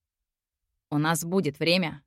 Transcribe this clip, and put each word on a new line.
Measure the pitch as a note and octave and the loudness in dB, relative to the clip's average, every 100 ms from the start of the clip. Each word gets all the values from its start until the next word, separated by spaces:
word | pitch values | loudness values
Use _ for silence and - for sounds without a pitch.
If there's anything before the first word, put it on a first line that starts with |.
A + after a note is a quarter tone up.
| _ _ _ _ _ _ _ _ - | _ _ _ _ _ _ _ _ -6
У | D3 | -2
нас | D#3 E3 | 0 0
будет | E3+ F#3+ D3 C#3+ | 0 -2 -2 0
время | D#3+ F3+ D#3+ D3+ | 2 2 0 -6